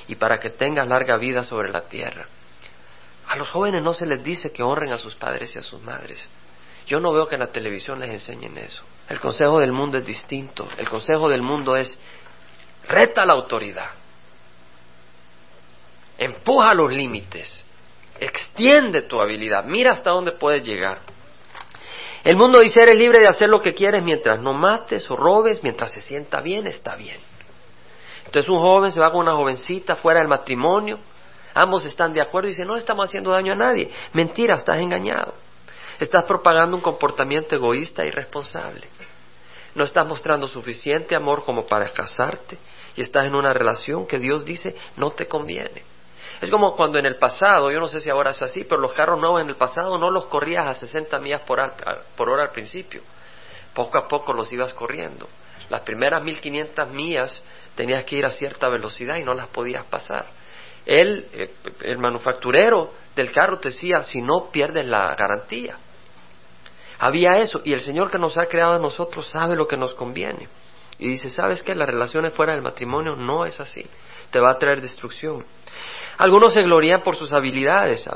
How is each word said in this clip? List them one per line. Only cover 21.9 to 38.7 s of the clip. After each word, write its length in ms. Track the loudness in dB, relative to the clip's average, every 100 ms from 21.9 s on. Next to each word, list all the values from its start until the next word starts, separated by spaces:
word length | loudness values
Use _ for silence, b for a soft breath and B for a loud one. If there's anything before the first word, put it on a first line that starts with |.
| B B B
El 120 | 4 8
mundo 220 | 10 10
dice, 240 | 10 10
"Eres 140 | 10 10
libre 240 | 10 10
de 80 | 10
hacer 200 | 8 6
lo 140 | 6
que 120 | 4
quieres 280 | 0 2 2
mientras 380 | 2 0 2 0
no 120 | 0
mates 560 | 2 2 2 -2 -6 -4
o 80 | 2
robes, 460 | 4 6 4 2
mientras 300 | -2 -4 -6
se 80 | -8
sienta 400 | -10 -12 -6 -6
bien, 260 | -4 -6 -6
está 300 | -8 -10 -12
bien." 200 | -14 -18 -20 -20 -20 -20 -20 -20 B B B B B
Entonces 240 | 0 2
un 80 | 4
joven 320 | 6 6 6
se 100 | 4
va 120 | 4
con 80 | 4
una 140 | 2
jovencita 600 | 2 0 -2 -6 -6 -4 0
fuera 220 | 4 4
del 100 | 4
matrimonio, 680 | 2 0 0 2 2 0 -8 -12 -20 B B B
ambos 300 | 2 2 2
están 280 | -2 -2 0
de 80 | 0
acuerdo 280 | -2 -2 -4
y 20 |
dicen, 160 | -4 -6
"No 80 |
le 60 | -6
estamos 240 | -4 -2
haciendo 260 | -2 -4 0
daño 220 | 0 0
a 40 | 0
nadie." 340 | 2 2 -2 B B
Mentira, 440 | 0 0 2 2 2
estás 220 | 2 0
engañado. 540 | 0 -2 -2 -2 -4 -8 -18 -20 -20 B B B
Estás 240 | 2 2
propagando 520 | 2 4 6 6 4 2
un 60 |
comportamiento 720 | -2 0 0 0 -2 -2 -2
egoísta 480 | 0 0 0 -2 -4
e 60 | -4
irresponsable. 800 | -4 -8 -10 -8 -10 -10